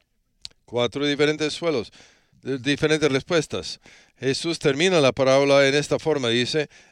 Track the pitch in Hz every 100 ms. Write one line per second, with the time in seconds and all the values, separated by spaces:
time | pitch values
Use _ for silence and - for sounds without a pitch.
0 | _ _ _ _ - _ - 120 120 139
1 | 143 139 147 151 151 - 170 131 98 -
2 | - _ _ _ 123 135 139 139 151 156
3 | 151 131 - 170 - 92 - - - -
4 | _ - 131 123 165 160 151 139 185 175
5 | 135 120 131 135 139 139 135 143 143 135
6 | 160 147 120 120 120 156 143 - _